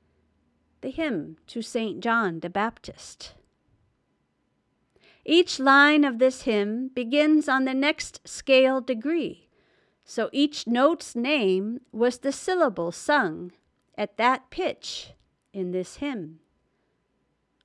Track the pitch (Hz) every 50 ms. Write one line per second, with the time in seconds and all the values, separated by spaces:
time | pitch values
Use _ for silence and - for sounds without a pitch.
0 | _ _ _ _ _ _ _ _ _ _ _ _ _ _ _ _ - 262 269 -
1 | 320 302 226 156 147 160 160 - _ - - 240 220 - - 233 226 208 165 -
2 | 190 233 226 233 220 180 165 160 170 175 180 196 208 233 - - - - - -
3 | - - - - - - - _ _ _ _ _ _ _ _ _ _ _ _ _
4 | _ _ _ _ _ _ _ _ _ _ _ _ _ _ _ _ _ _ _ _
5 | _ _ _ _ - - 311 349 349 - - - 262 269 269 277 285 294 302 302
6 | 294 277 233 226 254 262 254 - - 262 220 208 202 208 220 240 262 262 - 247
7 | 240 226 269 294 302 302 311 302 302 294 262 269 262 262 262 262 277 302 302 -
8 | - - - - - - - - - - 262 262 262 262 262 262 247 - 254 220
9 | 226 285 339 339 247 165 - - _ _ _ _ _ _ _ _ _ _ _ _
10 | _ - - 233 220 - - 262 294 294 294 - - 226 240 240 269 311 339 330
11 | - - - 240 233 269 311 285 214 190 185 185 196 214 233 247 _ _ - 214
12 | 233 247 247 - - 277 277 - - 370 370 359 320 254 185 170 170 175 170 -
13 | - - 294 285 226 165 156 175 180 180 - _ _ _ _ _ _ _ _ -
14 | 208 208 _ - 226 247 262 254 - - - - 370 277 - - - - - -
15 | - - - _ _ _ _ _ _ _ - 196 185 180 180 185 180 - - -
16 | 277 294 262 208 160 156 160 160 _ _ _ _ _ _ _ _ _ _ _ _
17 | _ _ _ _ _ _ _ _ _ _ _ _